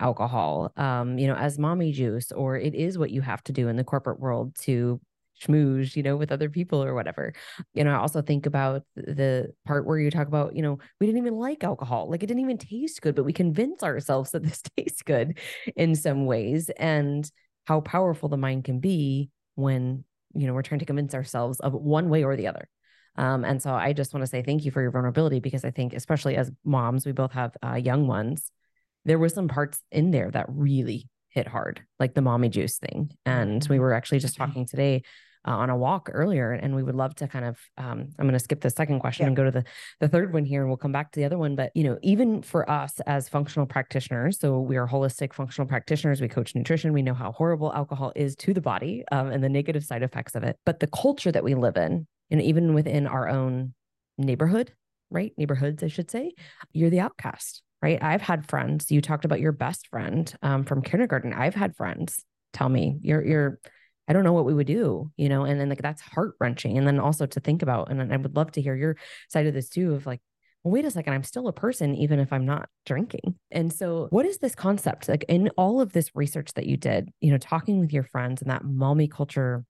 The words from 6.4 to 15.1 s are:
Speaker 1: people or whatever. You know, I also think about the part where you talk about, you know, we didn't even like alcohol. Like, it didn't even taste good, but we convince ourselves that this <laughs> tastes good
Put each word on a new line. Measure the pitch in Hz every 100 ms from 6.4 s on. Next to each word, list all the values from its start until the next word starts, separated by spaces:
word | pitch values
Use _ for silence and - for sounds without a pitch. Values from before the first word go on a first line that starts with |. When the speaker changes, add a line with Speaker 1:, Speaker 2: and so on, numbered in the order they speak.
| 151
Speaker 1:
people | 151 175 151
or | 135
whatever. | 127 82 78 67 - - - -
You | - 147
know, |
I | 143
also | 127 156
think | 147 147 147
about | 143 135 135 - -
the | - 143 135 127 - - -
part | 143 -
where | 156
you | 147
talk | 160 147
about, | 147 143 -
you |
know, | 151 143 - _
we | 208
didn't | 226
even | 240 220
like | 247 302
alcohol. | 175 147 127 120 80
Like, | 170
it | 202
didn't | 240
even | 262 240
taste | - 220 311 -
good, | 156 147
but |
we | 139
convince | - 175 156 254 370
ourselves | 180 135 - 135 131
that | 160
this | 156 -
<laughs> | - -
tastes | - -
good | -